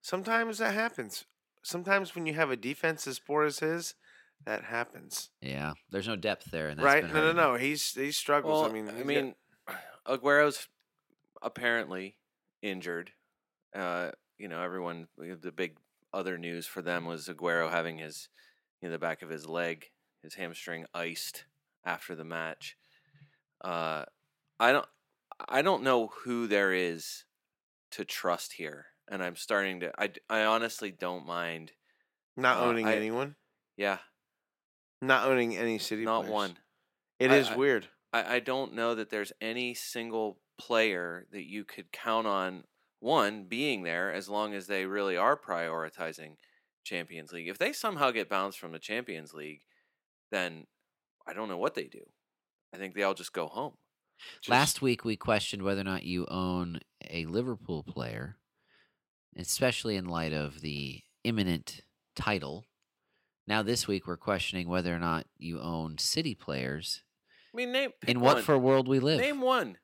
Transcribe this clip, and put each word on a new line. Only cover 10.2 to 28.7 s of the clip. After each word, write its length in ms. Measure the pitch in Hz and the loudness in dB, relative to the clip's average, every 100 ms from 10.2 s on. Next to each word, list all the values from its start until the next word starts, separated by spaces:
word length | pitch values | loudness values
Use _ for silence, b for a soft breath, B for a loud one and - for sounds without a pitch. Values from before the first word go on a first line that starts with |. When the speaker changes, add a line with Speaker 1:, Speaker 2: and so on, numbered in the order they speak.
| 131 143 147 - - _ _ _ _ _ _ - | 6 8 6 4 -10 _ _ _ _ _ _ -10
Speaker 3:
apparently 760 | - - 120 117 104 92 95 - _ _ _ _ | -10 -2 2 2 0 -6 -8 -12 _ _ _ _
injured. 500 | 104 92 87 85 87 _ _ _ _ _ _ - | -6 -4 -4 -6 -6 _ _ _ _ _ _ -6
Uh, 360 | 90 87 87 - _ _ | -2 -2 -4 -8 _ _
you 100 | 104 | -10
know, 140 | 82 | -6
everyone, 460 | 90 92 87 85 82 - | -6 -4 -6 -6 -12 -14
the 340 | 82 90 87 | -12 -10 -10
big 260 | 78 87 78 _ _ _ | -6 -6 -6 _ _ _
other 240 | 95 92 90 | -6 -4 -4
news 280 | 85 85 82 | -6 -8 -8
for 160 | - | -8
them 240 | 85 87 85 | -2 -2 -2
was 220 | 82 78 | -8 -8
Aguero 420 | 78 85 85 80 | -4 2 2 2
having 280 | 85 82 80 | 0 -2 -6
his, 320 | 80 76 - b b b b _ | -10 -12 -16 b b b b _
you 60 | 90 | -8
know, 60 | |
the 40 | 82 | -4
back 220 | 82 80 | -4 -4
of 80 | 82 | -8
his 160 | 80 78 | -10 -6
leg, 440 | 82 85 82 - _ _ _ | -4 -2 -4 -12 _ _ _
his 120 | 78 - | -18 -10
hamstring 500 | 90 82 - 85 82 | -10 -10 -10 -10 -8
iced 520 | 87 85 82 - - - _ _ _ 90 | -6 -6 -6 -8 -10 -18 _ _ _ -6
after 300 | 82 - 85 | -6 -6 -10
the 80 | |
match. 540 | 80 82 80 - - - b b b b b b _ _ | -8 -6 -6 -8 -14 -18 b b b b b b _ _
Uh, 420 | 92 85 82 78 - _ _ _ _ _ | -4 -2 0 -2 -6 _ _ _ _ _
I 120 | 117 | 6
don't, 140 | 135 - _ _ _ _ - - | 6 4 _ _ _ _ -16 -2
I 140 | 131 | 2
don't 220 | 160 170 | 4 4
know 240 | 131 123 110 - | 6 4 4 -4
who 240 | 123 120 117 | -4 -2 4
there 260 | 101 98 | 4 6
is 520 | 92 90 82 - - - _ _ _ _ _ _ | 4 2 -2 -8 -12 -16 _ _ _ _ _ _
to 140 | - 98 | -10 -8
trust 480 | - 92 87 - | -4 0 0 -2
here, 340 | - 80 | -10 -10